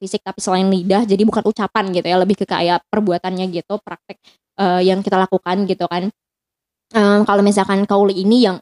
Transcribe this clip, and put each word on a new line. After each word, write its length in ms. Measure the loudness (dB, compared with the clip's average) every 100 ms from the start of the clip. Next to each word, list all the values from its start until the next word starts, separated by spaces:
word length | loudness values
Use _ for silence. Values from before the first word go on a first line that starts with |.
fisik 240 | -10 -8
tapi 160 | -8 -8
selain 300 | -2 0 2
lidah, 320 | 0 0 -2
jadi 180 | 0 2 2
bukan 160 | 2
ucapan 480 | -2 -4 -4 -4 -2
gitu 140 | -2 0
ya, 80 | 0
lebih 240 | 2 0
ke 60 | -2
kayak 400 | -2 0 -2 -2
perbuatannya 580 | -2 -2 -2 -4 -6 -6
gitu, 240 | -6 -8 -10
praktek, 320 | -10 -18 _ -20 _ _ _ -4
eh, 160 | 0 2 2
yang 160 | 0
kita 160 | 0 0
lakukan 480 | 0 -2 -2 -2 -2
gitu 160 | -4 -4
kan. 160 | -4 -6 -10 _ _ _ _ _ _ _
Em, 260 | 0 4 4 4
kalau 160 | 2
misalkan 420 | 2 2 0 0
qauli 380 | 0 2 2 2
ini 240 | 2 4 4
yang 100 | 0